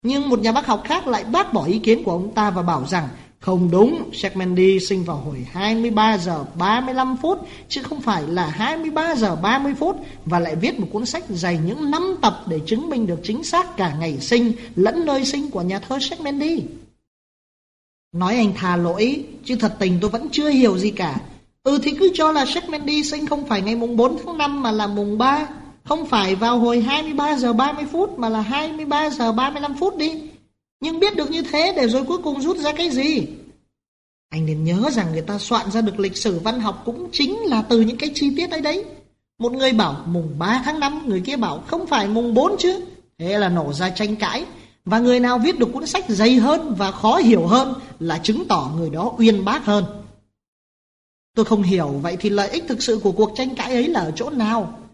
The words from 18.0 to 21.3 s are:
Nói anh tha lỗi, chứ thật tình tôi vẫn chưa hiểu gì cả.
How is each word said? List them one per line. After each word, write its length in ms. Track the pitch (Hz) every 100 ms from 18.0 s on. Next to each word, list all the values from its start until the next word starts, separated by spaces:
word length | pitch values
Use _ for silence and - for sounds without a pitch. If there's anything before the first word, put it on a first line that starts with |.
| _
Nói 240 | 170 180 240
anh 160 | 214
tha 220 | 180 185 175
lỗi, 480 | 170 180 233 294 - -
chứ 120 | - 254
thật 200 | 220 -
tình 200 | 190 175
tôi 100 | 208
vẫn 180 | 226 294
chưa 160 | - 302
hiểu 300 | 269 240 180
gì 120 | 202
cả. 300 | 202 170 127 -